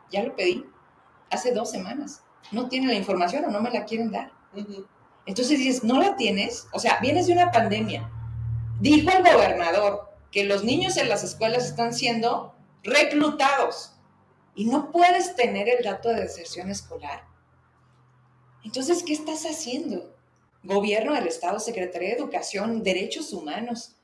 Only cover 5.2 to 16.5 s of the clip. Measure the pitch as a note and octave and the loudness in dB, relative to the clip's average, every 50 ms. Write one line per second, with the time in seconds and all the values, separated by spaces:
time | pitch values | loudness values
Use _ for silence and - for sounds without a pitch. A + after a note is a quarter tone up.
5.2 | _ - G3 A3 B3+ B3+ D4+ C4+ B3+ C4 A#3 - G#3+ A3 C4 C#4+ F#4 G4+ G4 - | _ -6 -2 -2 2 2 2 2 2 2 0 0 2 2 4 4 4 4 2 2
6.2 | A#3+ G3+ F#3+ G3 A3+ - - - - - - G#3 A3 A3+ - - A3 C4+ D4+ F4+ | 0 0 0 0 -2 -2 -6 -8 -10 -10 -8 -2 0 2 2 2 2 2 2 4
7.2 | F4 F4 E4+ F4 F4+ - - A3+ A3 G3 G#3 A3 A3 G3 D3+ B2 - - - - | 4 4 4 4 4 4 4 4 2 2 0 -2 -2 -4 -4 -6 -8 -10 -12 -12
8.2 | - - - - - - - - - - - - G3 C#4 D4+ D4+ D4+ F4 F#4 F#4 | -10 -10 -8 -8 -6 -6 -4 -4 -6 -6 -4 0 4 6 6 8 8 6 6 8
9.2 | F4+ F4 D4 - D3+ D3 - F3+ E3+ E3+ E3+ G3+ G#3 G3+ G3+ G3+ - - - - | 8 8 8 8 6 4 2 0 0 0 2 2 2 2 0 -2 -6 -12 -20 -20
10.2 | - _ - G3+ G3+ G3+ G3+ G3 G3+ A#3 C#4 F4 F#4 F#4 F4 D#4+ C4+ A#3+ G3+ G3 | -20 _ 0 0 2 2 2 0 2 2 2 2 2 0 0 0 0 0 0 0
11.2 | F#3+ - - - A3 A3 A#3 B3 B3 - - A#3 A#3 A#3 A#3 - C4+ A#3+ A#3 A3 | -2 -6 -4 -2 0 0 2 0 0 -2 -2 -2 -2 -2 -2 0 0 0 0 2
12.2 | A3+ A#3+ C#4+ - - - - - _ _ _ _ - G3+ B3+ D4 D4+ D4 D4 D4 | 2 0 0 -2 -4 -8 -14 -20 _ _ _ _ -4 2 4 4 4 4 4 2
13.2 | D4+ D4+ - - C4+ C#4 C#4 C4 G3 - - - - - - _ _ _ _ _ | 2 2 2 2 2 2 4 2 0 0 -2 -6 -12 -16 -20 _ _ _ _ _
14.2 | _ _ _ _ _ _ _ - G#3 A3+ C4+ D4+ D4 - - E4+ F4 F4+ F4+ F4+ | _ _ _ _ _ _ _ -4 -2 0 0 0 0 0 4 4 6 6 6 4
15.2 | - - - - A#3+ G#3 G3 G3 G3+ A#3 B3 A#3+ A3+ G3+ F#3+ - - A#3 A3+ G#3 | 0 -2 0 0 0 0 0 -2 0 0 0 2 0 -2 -4 -4 -2 -2 -2 -2
16.2 | F#3+ - - E3+ E3 - | -4 -6 -10 -14 -14 -14